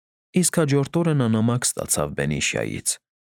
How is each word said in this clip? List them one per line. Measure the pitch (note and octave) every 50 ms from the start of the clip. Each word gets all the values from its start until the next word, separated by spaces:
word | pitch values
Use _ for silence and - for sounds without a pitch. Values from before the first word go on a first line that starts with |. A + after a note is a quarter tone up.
| _ _ _ _ _ _ -
Իսկ | F#3 E3+ - - F3
հաջորդ | D#3+ C#3 C#3+ C#3+ C#3 - -
օրը | E3+ E3+ E3+
նա | D3+ C#3 B2 A2+
նամակ | A2+ A2 A2 A#2+ A#2+ B2 - -
ստացավ | - - - - - - D2+ D2 C#2+
Բենիշիայից, | C#2+ C#2+ C#2+ D2+ C#2+ - - - A#1 A1+ G#1+ G#1 - - - - - _ _ _ _ _ _ _